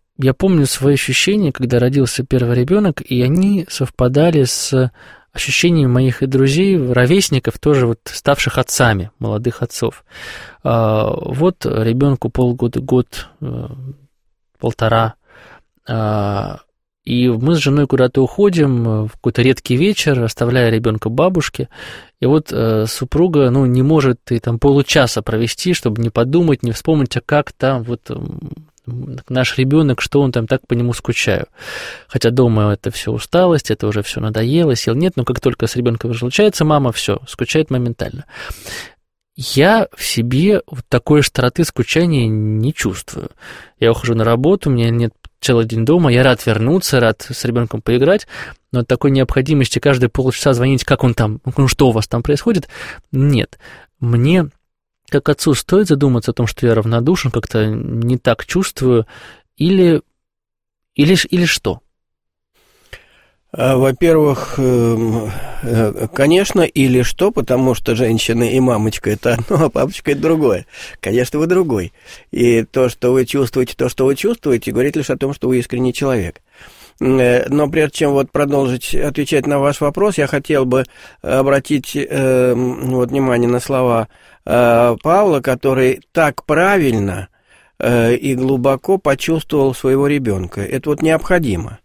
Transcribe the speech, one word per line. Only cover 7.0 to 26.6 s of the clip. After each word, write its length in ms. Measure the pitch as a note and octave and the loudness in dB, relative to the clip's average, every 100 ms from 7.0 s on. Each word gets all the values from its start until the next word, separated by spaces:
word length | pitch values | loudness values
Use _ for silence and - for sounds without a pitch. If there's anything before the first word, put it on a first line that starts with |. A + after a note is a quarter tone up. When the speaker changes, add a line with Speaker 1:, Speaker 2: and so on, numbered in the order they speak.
| B2 F#3 F#3+ C3+ - - | 4 2 2 -2 -2 -2
Speaker 1:
тоже 280 | D3 C#3+ B2 | 0 2 2
вот 120 | A2+ | -2
ставших 540 | - - - C#3+ - - | -8 -6 -2 0 0 -2
отцами, 540 | B2+ - A#2+ G2+ G#2 - | -4 0 0 0 -4 -8
молодых 420 | A2+ G#2+ B2 - | -6 -4 -4 -4
отцов. 420 | B2 - A2+ - _ - - - - - | -8 -4 -6 -6 _ -20 -18 -18 -20 -8
А, 500 | - A#2+ A2 G#2+ G#2+ - | -2 0 2 0 0 -4
вот 500 | - B2+ E3+ F3+ - | -6 -2 -2 -2 -4
ребёнку 640 | A2 A2 B2 C#3+ C3 - | -2 -2 2 0 0 -2
полгода, 520 | - B2 A#2+ A#2+ B2 | 0 0 0 -2 -4
год, 480 | C3 B2+ B2 - - _ | 0 0 0 -6 -18 _
э, 260 | C#3 A#2+ - C3 C3 C#3 _ _ _ _ _ _ | -10 -10 -12 -14 -16 -18 _ _ _ _ _ _
полтора, 540 | A#2+ A2+ A2 A2+ A2+ - _ _ - - _ _ - | -6 -2 0 2 0 -4 _ _ -20 -20 _ _ -8
а, 720 | A#2 G#2+ G#2+ G2+ G2+ F#2+ - _ _ _ _ | -4 -2 -2 -2 -4 -6 -10 _ _ _ _
и 260 | - B2 B2+ | -6 0 2
мы 260 | A2+ C3+ E3 | 2 0 0
с 20 | |
женой 300 | C#3 C#3+ C#3+ | 2 2 2
куда-то 340 | C#3 B2+ - | 2 2 2
уходим, 640 | B2+ - G3+ E3+ D3 B2 A#2 | 0 2 2 2 2 0 0
э, 160 | G#2+ G#2+ | -2 -4
в 80 | |
какой-то 280 | - A#2+ - | -4 -4 0
редкий 340 | B2 B2 - B2 | 2 0 0 0
вечер, 460 | F#3 G#3 - C3 | 0 0 0 0
оставляя 480 | A2+ - A#2+ B2+ A#2 | -2 -2 0 2 2
ребёнка 400 | A2+ A#2 G#2+ A2 | 2 0 -2 -4
бабушке. 580 | A#2+ E3+ F3+ - - B2+ - - - - _ | 0 0 0 -4 -6 -10 -10 -20 -20 -20 _
И 80 | B2+ | 0
вот, 220 | D#3 D3+ | 0 0
э, 340 | A2 A2+ A2 A2 | -2 0 0 -2
супруга, 640 | - B2+ D3 F3+ D#3 C3 | -4 -4 0 2 4 2
ну, 160 | B2+ C3 | 4 2
не 160 | B2 | 2
может 500 | C3 D#3 C3+ B2 - | 2 2 2 -2 -2
и 80 | A#2 | -4
там 200 | - A#2 | -2 0
получаса 640 | C#3+ C#3 C3+ D#3 B2 - | 2 2 2 2 2 0
провести, 500 | - A2 A#2 - F3+ | -4 -2 -2 -4 -2
чтобы 260 | E3+ A#2+ G#2+ | -2 -2 -2
не 100 | A#2 | -2
подумать, 500 | - A#2+ D#3+ E3+ C#3 | 0 0 2 2 0